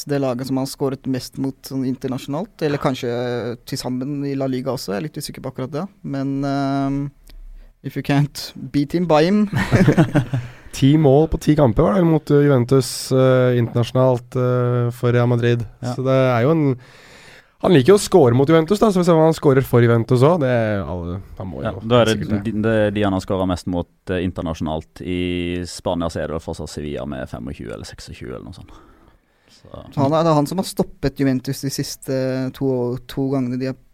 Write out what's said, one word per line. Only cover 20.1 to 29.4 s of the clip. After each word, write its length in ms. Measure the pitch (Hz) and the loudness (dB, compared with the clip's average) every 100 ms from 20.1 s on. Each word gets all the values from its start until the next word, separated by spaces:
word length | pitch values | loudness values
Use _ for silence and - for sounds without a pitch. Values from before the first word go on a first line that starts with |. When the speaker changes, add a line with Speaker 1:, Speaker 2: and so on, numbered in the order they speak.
| 127 | 4
Speaker 2:
også, 160 | 135 180 | 4 4
det 80 | 131 | 2
er 360 | 123 110 101 92 | 0 0 -2 -4
alle, 300 | 90 85 90 - - | -6 -8 -8 -10 -14
han 100 | 101 | -12
må 80 | 69 | -8
jo 80 | 87 | -8
Speaker 3:
Ja, 60 | 98 | -6
da 160 | 110 120 | 2 4
er 40 | 110 | 4
det 80 | 110 | 2
Speaker 2:
sikkert 160 | - | -2
det. 240 | 101 101 107 | -4 -4 -2
Speaker 3:
de, 80 | |
det 140 | 107 110 104 | 0 2 2
er 80 | 104 | 0
de 80 | |
han 100 | 101 95 | 0 -2
har 60 | - | -2
scoret 240 | 98 92 | -2 -2
mest 160 | 92 - | -2 -4
mot, 240 | 90 85 _ - 92 | -4 -6 _ -6 -4
eh, 80 | |
internasjonalt. 800 | 90 87 87 80 80 78 - - | -2 -4 -6 -6 -6 -6 -8 -12
I 160 | - 90 90 90 87 87 87 | -6 -4 -2 -2 -4 -6 -8
Spania 400 | - - 87 85 | -8 -4 -4 -4
så 140 | 87 | -4
er 80 | 78 | -6
det 80 | 78 | -6
vel 80 | - | -8
fortsatt 240 | 82 76 | -10 -10
Sevilla 340 | - 76 69 67 | -10 -8 -8 -8
med 220 | 67 64 | -10 -12
femogtjue 460 | - 58 - 58 53 | -12 -12 -12 -12 -14
eller 160 | - | -16
seksogtjue 400 | - - - 58 | -18 -18 -16 -14
eller 160 | 60 50 | -14 -14
noe 100 | - | -18
sånt. 80 | - - - _ _ _ _ _ | -20 -20 -20 _ _ _ _ _